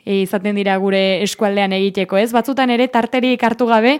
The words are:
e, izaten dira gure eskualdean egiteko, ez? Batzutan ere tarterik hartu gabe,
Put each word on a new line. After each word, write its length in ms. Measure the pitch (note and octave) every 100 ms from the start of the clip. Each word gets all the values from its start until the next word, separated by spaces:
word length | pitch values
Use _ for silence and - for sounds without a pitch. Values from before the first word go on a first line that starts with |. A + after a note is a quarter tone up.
e, 160 | - G3
izaten 400 | F#3+ G3+ G3+ G#3
dira 160 | G3 F#3+
gure 460 | G3 G3 F#3+ F#3
eskualdean 500 | G3+ - G3+ G3+ G3
egiteko, 460 | F#3+ G3 G3 F#3 G3
ez? 80 | A3+
Batzutan 360 | A#3 A3+ C4+ B3+
ere 200 | A#3 B3+
tarterik 560 | A#3+ A#3 B3+ B3+ B3 A3+
hartu 220 | A3+ A#3
gabe, 240 | A3+ A#3 C#4+